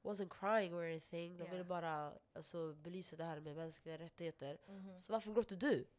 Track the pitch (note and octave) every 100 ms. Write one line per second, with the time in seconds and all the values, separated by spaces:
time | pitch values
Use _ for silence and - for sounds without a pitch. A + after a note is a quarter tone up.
0 | - G3+ F#3 - G3 A3 F#3 E3+ E3 D#3+
1 | - E3+ E3+ F3 E3+ F#3 F3+ F3 E3 D3+
2 | D3 - _ D#3+ D#3 E3+ D#3+ D3+ D#3+ F3+
3 | F3+ D#3+ E3 D3+ D3+ D3 E3 D#3 D#3+ D#3
4 | E3 - E3+ - C#3 D3+ - G3 F#3+ F#3
5 | F#3 A3 G#3+ G#3+ A3 F#3+ C#4 E3 -